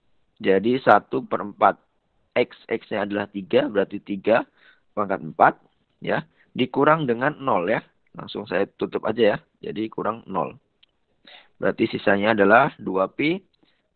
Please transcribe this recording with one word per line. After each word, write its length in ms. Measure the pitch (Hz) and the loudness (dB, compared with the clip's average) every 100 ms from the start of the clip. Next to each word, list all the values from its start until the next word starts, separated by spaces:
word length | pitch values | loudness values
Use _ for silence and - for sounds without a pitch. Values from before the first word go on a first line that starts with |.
| _ _ _ _ | _ _ _ _
Jadi 400 | 101 95 107 131 | 2 2 2 2
satu 480 | 131 104 - 135 120 | 4 4 2 -6 -6
per 160 | 98 | -8
empat 320 | 101 95 104 - _ _ _ _ _ | -8 0 0 0 _ _ _ _ _
X, 320 | - 120 - - | -4 -4 -8 -8
X-nya 320 | 113 - 107 | -8 -6 -6
adalah 240 | 101 101 101 | -4 -4 -6
tiga, 400 | 101 90 120 285 | -10 -2 0 0
berarti 320 | 104 95 101 | -2 -2 -6
tiga 480 | - 101 - 123 - _ _ _ _ - | -8 -6 0 0 0 _ _ _ _ -6
pangkat 240 | 101 90 | -4 -4
empat, 400 | 78 - 120 - _ _ _ _ | -6 2 2 2 _ _ _ _
ya. 240 | - 107 - _ _ - | -6 -4 -6 _ _ -4
Dikurang 480 | 123 135 147 160 | -2 2 2 2
dengan 320 | 139 117 135 110 | 0 -2 -4 -4
nol 240 | 135 104 90 | -2 -2 0
ya. 160 | 127 - _ _ - | -4 -6 _ _ -18
Langsung 320 | 95 101 107 | -14 -12 -6
saya 160 | 92 98 - | -4 -4 -6
tutup 240 | 95 98 | -6 -4
aja 320 | 107 110 107 110 | -4 2 2 2
ya. 20 | - _ | -6 _
Jadi 320 | - 104 110 | -12 -8 -8
kurang 320 | - 95 113 - | -6 -6 -6 -8
nol. 240 | 95 67 - _ _ _ _ _ _ - - _ _ | -6 -6 -8 _ _ _ _ _ _ -20 -20 _ _
Berarti 320 | 95 - 113 | -4 0 -2
sisanya 400 | - - 98 104 | 0 0 2 2
adalah 400 | 110 98 113 147 - | 2 6 6 4 -2
dua 320 | 107 95 95 | -6 -2 -2
pi, 240 | - 147 185 - _ _ _ _ | -2 -2 -4 -8 _ _ _ _